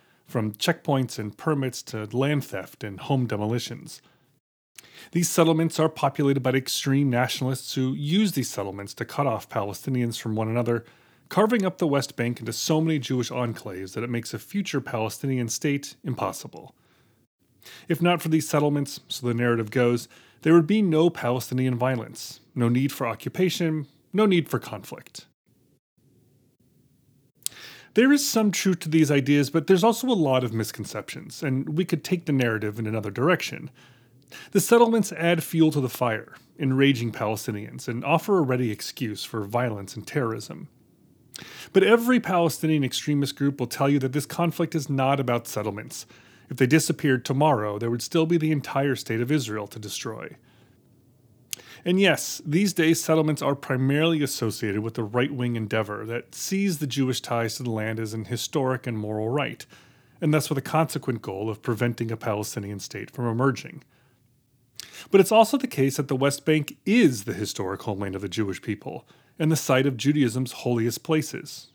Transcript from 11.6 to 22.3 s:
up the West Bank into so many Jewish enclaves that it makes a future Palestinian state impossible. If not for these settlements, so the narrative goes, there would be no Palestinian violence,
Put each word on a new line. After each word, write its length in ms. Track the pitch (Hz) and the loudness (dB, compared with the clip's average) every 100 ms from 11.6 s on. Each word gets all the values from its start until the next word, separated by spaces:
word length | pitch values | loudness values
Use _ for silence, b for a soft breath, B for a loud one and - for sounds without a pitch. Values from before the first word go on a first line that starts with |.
| 190 | 0
up 140 | - | 0
the 80 | 170 | 0
West 280 | 139 131 - | 0 -2 -4
Bank 240 | 120 117 | -4 -4
into 140 | 113 | -6
so 260 | 107 - 156 | -6 0 2
many 200 | 160 156 | 2 0
Jewish 320 | 123 127 117 | -2 -2 -2
enclaves 600 | 123 120 104 107 92 95 | -2 -4 -4 -10 -10 -8
that 100 | - | -6
it 80 | 120 | -4
makes 200 | 120 117 | -4 -6
a 80 | 110 | -10
future 400 | - 208 190 143 | -6 -6 -2 -4
Palestinian 720 | 120 113 110 - 139 131 117 | -2 -2 -2 -4 -4 -2 -2
state 460 | - 151 143 143 - | -2 -2 -2 -4 -12
impossible. 720 | 175 120 98 - - - - _ _ _ _ _ _ _ _ _ B B B | -8 -4 -4 -6 -12 -16 -20 _ _ _ _ _ _ _ _ _ B B B
If 120 | 165 | 2
not 220 | 175 175 | 4 2
for 80 | 165 | 2
these 180 | 160 156 | 0 2
settlements, 520 | 147 147 147 135 - - | 2 2 0 -4 -8 -12
so 180 | - 120 | -6 -4
the 80 | |
narrative 380 | 117 123 117 110 | 0 0 0 0
goes, 360 | 127 123 120 - b b b | 2 2 2 -4 b b b
there 100 | 156 | 6
would 140 | 170 156 | 6 6
be 160 | 214 | 4
no 260 | 196 156 170 | 4 4 4
Palestinian 640 | - 120 123 - 127 131 123 | 2 -2 -2 -2 0 0 0
violence, 640 | 127 127 113 - - | 0 -2 -6 -12 -16